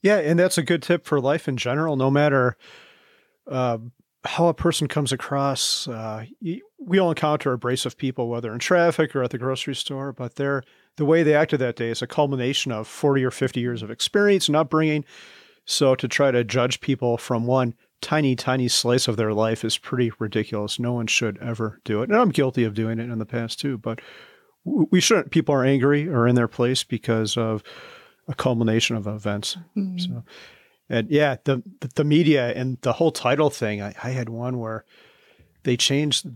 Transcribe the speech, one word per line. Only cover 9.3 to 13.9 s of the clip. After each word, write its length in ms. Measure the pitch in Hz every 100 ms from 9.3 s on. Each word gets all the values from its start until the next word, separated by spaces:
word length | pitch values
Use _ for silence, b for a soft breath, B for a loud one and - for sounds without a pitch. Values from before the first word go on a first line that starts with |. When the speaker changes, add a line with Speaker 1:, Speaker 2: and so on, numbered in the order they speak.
Speaker 1:
the 60 | 123
grocery 380 | 131 131 - 131
store, 360 | - 139 139
but 240 | 135 123 -
they're, 280 | 139 139 - b b -
the 80 | 147
way 180 | 165
they 120 | 151 147
acted 240 | 147 143
that 160 | 127 -
day 140 | 117
is 120 | 113
a 60 | 123
culmination 640 | - 143 135 123 139 135
of 160 | 110 110
forty 360 | - 147 135
or 80 | 127
fifty 280 | - 131 131
years 220 | 120 120
of 100 | 107